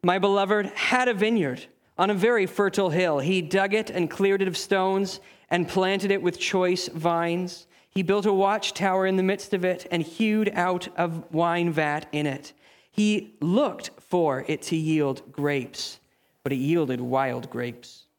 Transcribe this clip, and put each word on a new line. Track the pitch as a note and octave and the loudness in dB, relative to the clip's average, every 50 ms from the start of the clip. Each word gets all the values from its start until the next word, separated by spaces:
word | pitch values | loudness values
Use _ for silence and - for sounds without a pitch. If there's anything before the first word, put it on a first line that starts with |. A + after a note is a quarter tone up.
My | - F3+ F3+ | 4 2 2
beloved | F#3+ F3+ G3+ G3 G3+ G3 F#3+ G#3+ G#3 G3+ | 4 2 2 2 2 2 2 0 0 0
had | G3 - - - - B3+ B3+ B3+ | -4 -6 -4 -2 2 2 2 2
a | B3+ A3+ | 2 2
vineyard | F#3 G#3 A3 A#3 A3 E3 C3+ B2 - - - _ _ _ _ _ | 2 2 2 2 2 0 -2 -4 -6 -12 -20 _ _ _ _ _
on | - F3 G3 | 0 0 2
a | G#3 | 2
very | F#3 F#3 A3+ A#3+ A3 F#3+ | 2 4 4 4 2 0
fertile | F3+ - - G3+ F#3+ - G3+ G3 F3+ | 0 0 0 0 2 2 2 0 2
hill. | D3+ F3+ F#3 E3+ D3+ C#3+ | 2 2 2 2 0 0
He | C3 D#3+ F#3+ F#3 E3+ | 0 0 0 0 0
dug | D3 F#3 F#3+ F#3+ G3+ G3+ | 2 2 2 2 2 0
it | G#3+ G#3+ - | -2 -2 -2
and | - F3+ F3 D#3 | -2 -2 -2 -2
cleared | - - G3 G3 G3 F#3+ | 0 0 2 2 4 2
it | G3 | 2
of | F#3+ E3+ | 0 -2
stones | - - - G3+ F#3+ F#3 F#3+ F#3+ G3 G3 F#3+ - - - - - _ _ _ | -4 -2 0 2 2 2 2 2 0 0 -2 -4 -12 -16 -20 -20 _ _ _
and | D#3+ F3 F3 - | 0 0 0 0
planted | - F#3+ F#3 F#3 G3 G3 G3 G3 | 0 0 2 2 0 0 0 0
it | G3 F#3+ - | 0 2 0
with | F3+ E3+ - | -2 -2 -2
choice | - - - F#3 F3+ F3+ F#3 F3+ - | -4 -2 0 2 2 2 0 0 -2
vines. | - - E3 D#3 F3 E3+ E3+ E3+ E3+ E3+ F3+ F#3 F3 - - - _ _ _ _ | -6 -8 -2 0 0 2 2 0 0 -2 -2 -4 -6 -8 -14 -20 _ _ _ _
He | _ _ F#3+ | _ _ -4
built | F#3 E3 G3 G#3 F#3+ | 0 0 0 2 2
a | G#3+ G3+ | 2 2
watchtower | F#3+ G3 G3 G#3 G#3+ - - - - F#3 F#3+ F#3 F#3+ F#3+ | 4 2 2 2 0 -4 -6 -4 -2 0 2 2 2 2
in | F#3+ F#3+ | 2 2
the | F#3+ F#3 | 2 2
midst | F#3 G3+ G3 - - - | 2 0 -2 -4 -4 -4
of | F#3 F3 | -2 0
it | F#3 F3+ F3 - - | -2 -2 -2 -6 -4
and | F3 E3+ | -4 -4
hewed | D#3+ E3 - - A3 G#3+ G#3+ A3 G#3+ G3+ - | -4 -4 -2 -2 0 2 2 2 0 0 0
out | - F3 F#3 F#3 F3+ - - - | 0 0 0 0 -2 -6 -8 -4
a | - F3 E3+ E3 E3 - - | -2 -2 -2 -2 -8 -10 -4
wine | D#3+ D#3 E3+ E3+ E3+ F3 E3+ E3+ | -2 0 0 2 2 0 0 0
vat | D#3+ D#3 D#3 D3 D3 D3+ D#3+ - | 0 0 0 0 -2 -4 -6 -6
in | - D3 D3 | -6 -4 -2
it. | D3 C3+ - - - - _ _ - _ _ _ _ | -2 -4 -6 -12 -18 -20 _ _ -20 _ _ _ _
He | _ - G#3+ G#3 G#3 G#3 G#3+ - - _ | _ 0 2 2 2 0 -4 -8 -10 _
looked | C#3+ E3+ F#3 A#3+ D4 A3+ - - - - - - | -2 2 2 2 2 0 -2 -8 -14 -16 -16 -18
for | - _ - F3+ E3 D3+ C3+ C3 - | -8 _ 0 2 2 2 0 -2 -2
it | - D#3 D3 - | -4 -6 -6 -4
to | - E3+ | -4 -2
yield | D#3+ D#3 D#3 D#3+ D#3 D3 C#3 C3 - - - | -2 0 0 2 2 2 0 -2 -6 -10 -14
grapes, | - - C#3+ D3 C#3+ C#3 A#2+ - - - - - - - _ _ _ _ _ _ _ _ | -8 -2 -2 0 0 0 -4 -6 -10 -10 -12 -12 -12 -16 _ _ _ _ _ _ _ _
but | _ C3+ | _ -4
it | C3+ | -4
yielded | B2+ C3 D3 E3+ E3+ D#3 B2+ B2+ B2 | -2 0 2 2 2 2 0 -2 -4
wild | B2 B2 B2+ C3+ C3+ C3 B2 B2 A#2+ - | -4 -2 0 0 0 -2 -4 -6 -8 -8
grapes. | - A#2 A#2+ B2 A#2 - - - - - _ _ _ | -8 -8 -8 -8 -10 -14 -20 -20 -20 -20 _ _ _